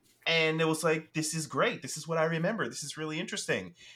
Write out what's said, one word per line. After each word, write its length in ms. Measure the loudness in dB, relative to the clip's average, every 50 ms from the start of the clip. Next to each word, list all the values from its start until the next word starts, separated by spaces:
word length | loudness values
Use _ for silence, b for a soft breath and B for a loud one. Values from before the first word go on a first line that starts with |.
| _ _ _ _ -2
and 360 | 2 4 4 4 4 4 4
it 60 | 4
was 180 | 4 2 2 4
like, 300 | 2 2 2 0 -4 _
"This 200 | -2 -2 -2 -2
is 140 | -4 -4 -2
great. 340 | 0 2 2 2 0 -2
This 140 | -8 -8 -8
is 100 | -8 -6
what 100 | -2 0
I 80 | 2 2
remember. 420 | 2 2 0 0 0 0 0 -4 -4
This 160 | -4 -8 -10
is 120 | -10 -8
really 220 | -6 -6 -4 -4 -4
interesting." 560 | -6 -6 -6 -6 -2 -2 -2 -2 -2 -8 b b b b b